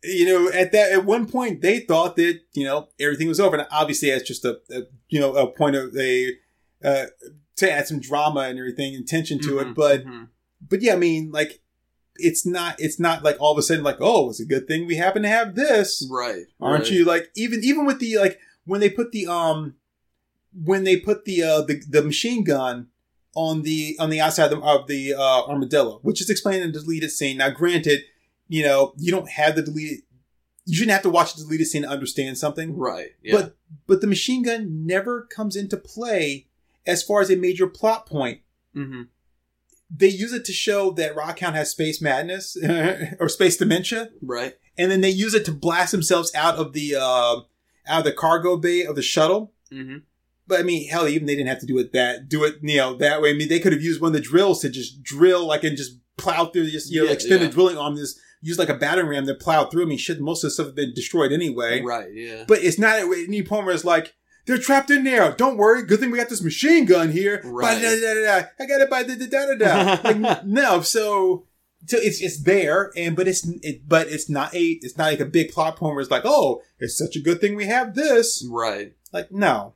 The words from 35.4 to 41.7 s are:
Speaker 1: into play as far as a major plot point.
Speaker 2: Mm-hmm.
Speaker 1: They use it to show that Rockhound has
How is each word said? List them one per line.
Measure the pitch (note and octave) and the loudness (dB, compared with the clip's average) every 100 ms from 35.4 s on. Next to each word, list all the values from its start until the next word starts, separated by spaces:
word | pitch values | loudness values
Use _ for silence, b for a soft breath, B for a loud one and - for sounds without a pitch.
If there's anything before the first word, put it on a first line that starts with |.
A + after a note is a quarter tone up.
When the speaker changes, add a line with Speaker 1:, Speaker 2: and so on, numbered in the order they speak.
| G#3+ | -6
Speaker 1:
into | G3 G3+ F#3+ | -6 -6 -8
play | - - A#3+ G3+ D3+ C#3 _ _ _ _ - | -10 -12 -4 -2 -2 -6 _ _ _ _ -4
as | F3 | -4
far | - G#3 | 0 0
as | G3 | 2
a | F3+ | 2
major | F3+ F#3 F#3 | 2 0 -2
plot | - A3 A3 - | 0 0 0 -4
point. | D3+ B2+ A2+ _ _ _ | -4 -4 -6 _ _ _
Speaker 2:
Mm-hmm. | C#3+ C#3 B2+ A#2+ _ _ _ _ _ _ _ _ | -12 -10 -12 -18 _ _ _ _ _ _ _ _
Speaker 1:
They | D3+ G3 | 2 4
use | F#3 A3+ | 4 -4
it | A#3+ - | -6 -6
to | |
show | F#3 - G3+ G3 | -4 -2 0 0
that | E3+ D#3 | 0 -4
Rockhound | D3+ D#3 E3 F3+ | -4 -8 -6 -4
has | D#3 D3+ | -2 -4